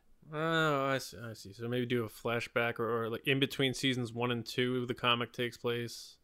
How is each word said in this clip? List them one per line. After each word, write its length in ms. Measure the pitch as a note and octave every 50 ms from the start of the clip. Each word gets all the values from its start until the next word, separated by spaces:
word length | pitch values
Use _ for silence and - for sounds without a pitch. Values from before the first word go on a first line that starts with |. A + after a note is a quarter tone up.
| _ _ - _ - D3
Oh, 540 | D#3 D3+ D#3+ E3 E3 D#3+ D#3+ D#3 D3 C3+ C3+ C3+
I 120 | C3+ C3
see, 180 | - - - F#2
I 160 | A#2+ A#2 A2
see. 180 | - - G2 G2+
So 140 | A2+ A#2 A#2
maybe 200 | B2 B2+ B2 A#2+
do 160 | B2 A#2+ A2+
a 40 | G#2+
flashback 680 | - - - A#2+ A#2 A#2+ A2+ - - A#2 A#2+ A#2 A#2 -
or, 260 | A#2 G#2+ A#2 A#2 A2+
or, 40 | A2
like, 160 | A2+ - - D3
in 120 | C3+ C3+
between 340 | C#3 - - - C#3 C3 A#2+
seasons 400 | - - C3+ B2+ A#2+ B2 A2 A2+
one 160 | A#2+ A#2+ B2
and 140 | A#2+ A#2 A2
two, 400 | - - - B2 B2 B2+ B2+ A#2+
the 80 | A#2+ A#2+
comic 400 | - - B2 A#2+ A#2+ A#2+ A#2 -
takes 240 | - B2 A#2+ - -
place. 600 | - A#2+ A#2 A#2+ A#2 A2+ - - - - - _